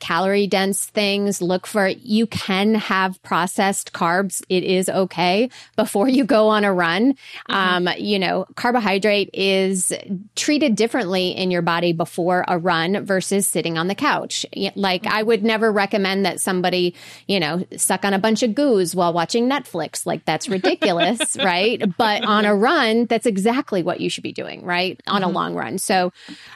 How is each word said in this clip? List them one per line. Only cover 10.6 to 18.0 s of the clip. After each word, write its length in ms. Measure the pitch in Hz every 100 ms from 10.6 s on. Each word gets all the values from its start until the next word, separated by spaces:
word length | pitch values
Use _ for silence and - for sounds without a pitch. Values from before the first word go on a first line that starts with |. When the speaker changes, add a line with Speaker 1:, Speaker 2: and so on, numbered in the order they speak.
| 294
Speaker 1:
differently 540 | 214 233 277 180 185 180
in 220 | 120 185
your 100 | 175
body 300 | 175 170 175
before 520 | 165 170 - 175 180 -
a 100 | 180
run 460 | 180 165 165 202 -
versus 400 | 190 - 196 190
sitting 320 | 180 160 165
on 80 | 175
the 80 |
couch. 500 | 202 285 165 - - - -
Y-, 160 | 196
like, 320 | - 196 185 214
I 160 | 214
would 220 | 220 226
never 260 | 226 220 220
recommend 560 | 208 196 214 190 196 185
that 140 | -
somebody, 560 | - 185 180 180 175 - - - -
you 100 | 196
know, 260 | 151 170 - 170
suck 280 | - 190